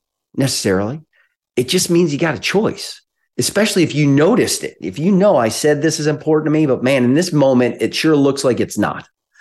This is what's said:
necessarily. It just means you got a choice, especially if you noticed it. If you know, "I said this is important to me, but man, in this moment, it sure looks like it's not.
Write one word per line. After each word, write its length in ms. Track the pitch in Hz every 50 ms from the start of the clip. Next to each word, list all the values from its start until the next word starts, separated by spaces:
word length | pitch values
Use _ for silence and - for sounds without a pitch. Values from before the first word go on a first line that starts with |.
| _ _ _ _ _ _ -
necessarily. 640 | - 135 123 - - - 104 92 95 101 110 143 160 - _ _ _ _ _ _ _ _ _ _
It 140 | 127 123 -
just 200 | 175 185 - -
means 220 | 170 170 180 156
you 80 | 143 135
got 160 | 170 165 127
a 40 | 98
choice, 640 | - - - 196 226 - - - - - - - _ _ _ _ _ _ _
especially 460 | - 123 - - 196 220 214 - 185 160
if 120 | - 131
you 120 | 147 151
noticed 560 | 143 139 143 156 202 247 185 123 - - - -
it. 140 | - - _
If 180 | 65 92 92 135
you 120 | 160 196
know, 260 | 202 180 196 208 170
"I 120 | 127 117 110
said 320 | 110 - - 151 147 139
this 180 | 151 160 156 165
is 80 | 147
important 400 | 156 143 139 - 156 156 156 151
to 40 | 151
me, 140 | 151 156 156
but 180 | 135 120 101 117
man, 200 | 131 139 127 123
in 100 | 120 135
this 180 | 160 180 185
moment, 500 | 156 147 135 135 127 123 123 117 - -
it 120 | 113 104 -
sure 220 | - - 160 156
looks 280 | 143 139 139 135 - -
like 160 | 131 113 -
it's 180 | 101 - -
not. 300 | 107 98 - - - - _ _ _ _ _ _ _